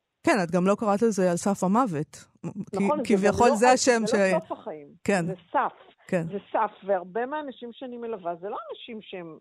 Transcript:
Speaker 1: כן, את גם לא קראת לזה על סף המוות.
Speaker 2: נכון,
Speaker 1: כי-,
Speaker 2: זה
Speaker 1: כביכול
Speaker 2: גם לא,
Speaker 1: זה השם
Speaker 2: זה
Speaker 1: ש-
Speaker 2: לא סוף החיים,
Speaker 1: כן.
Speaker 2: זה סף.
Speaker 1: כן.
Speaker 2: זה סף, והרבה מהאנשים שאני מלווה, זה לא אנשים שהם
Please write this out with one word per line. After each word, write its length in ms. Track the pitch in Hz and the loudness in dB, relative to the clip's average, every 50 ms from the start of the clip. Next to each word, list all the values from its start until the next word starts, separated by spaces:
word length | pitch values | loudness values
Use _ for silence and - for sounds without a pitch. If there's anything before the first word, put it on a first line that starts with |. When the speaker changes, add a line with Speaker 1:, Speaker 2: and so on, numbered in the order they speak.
| _ _ _ _ _ | _ _ _ _ _
Speaker 1:
כן, 140 | 330 320 220 175 | 2 2 2 0
את 80 | 160 | 0
גם 160 | 170 180 175 | 0 2 2
לא 80 | 190 202 208 | 2 2 2
קראת 220 | 233 208 196 202 | 2 0 0 2
לזה 300 | 233 233 202 190 185 180 | 2 0 2 2 2 2
על 60 | 175 | 0
סף 260 | 175 - 208 196 - 196 | 0 0 -2 -2 0 0
המוות. 640 | 180 196 233 269 214 165 139 156 - - - - _ _ _ - 170 - 208 - - - | 2 2 2 2 0 -2 -6 -6 -8 -12 -20 -20 _ _ _ -14 -12 -10 -10 -12 -8 -4
Speaker 2:
נכון, 300 | 190 196 196 302 302 240 | -2 0 0 0 0 2
Speaker 1:
כי-, 140 | - 208 | 2 2
Speaker 2:
זה 100 | 190 190 | 4 4
Speaker 1:
כביכול 200 | 208 202 - 240 | 2 4 6 4
Speaker 2:
גם 60 | 247 262 | 4 6
לא, 40 | |
Speaker 1:
זה 140 | 208 233 247 | 6 6 6
השם 280 | 254 247 - 247 240 233 220 | 6 6 6 4 4 4 2
Speaker 2:
זה 20 | |
Speaker 1:
ש- 260 | 208 233 208 196 190 185 | 0 2 2 2 2 2
Speaker 2:
לא 60 | 185 | 0
סוף 120 | - - | -2 -4
החיים, 360 | 330 - - 220 165 151 143 143 - _ _ | -12 -10 -10 -14 -14 -14 -16 -20 -20 _ _
Speaker 1:
כן. 220 | - 202 185 165 | 0 0 0 0
Speaker 2:
זה 80 | 170 190 - - _ | -2 -6 -8 -12 _
סף. 220 | - 285 240 185 - - - - _ _ _ | -2 -2 -2 -2 -4 -10 -20 -20 _ _ _
Speaker 1:
כן. 160 | - - 175 165 | -4 -2 -2 -2
Speaker 2:
זה 140 | 165 190 202 - _ | -4 -8 -10 -10 _
סף, 200 | - 262 220 202 - - - | -2 0 0 0 -4 -10 -2
והרבה 400 | 190 196 180 175 185 175 220 240 | -2 -2 -2 -2 -4 -4 -6 -4
מהאנשים 440 | 262 294 302 302 277 240 - 240 240 226 | -4 -6 -8 -8 -8 -12 -12 -14 -16 -14
שאני 240 | - 277 254 240 | -14 -14 -14 -12
מלווה, 380 | 240 233 233 226 185 185 170 175 | -10 -8 -8 -8 -6 -6 -8 -8
זה 140 | 165 175 208 | -6 -8 -10
לא 80 | 254 571 679 622 | -8 -10 -10 -12
אנשים 280 | 480 - - - 233 214 | -14 -16 -14 -14 -14 -16
שהם 360 | - - - 185 170 165 156 - | -14 -12 -12 -12 -12 -12 -16 -18